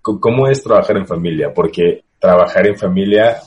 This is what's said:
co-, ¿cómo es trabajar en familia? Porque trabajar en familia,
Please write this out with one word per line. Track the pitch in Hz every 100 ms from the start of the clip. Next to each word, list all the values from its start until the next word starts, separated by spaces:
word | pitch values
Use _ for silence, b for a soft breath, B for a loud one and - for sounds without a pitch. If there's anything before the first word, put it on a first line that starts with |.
co-, | - 98
¿cómo | 117 127 135
es | 135
trabajar | - 104 87 104
en | 92
familia? | 85 87 78 73
Porque | 80 82 87 85 80 _ _
trabajar | 95 90 87 92 98
en | 101
familia, | 98 92 98 104 113 -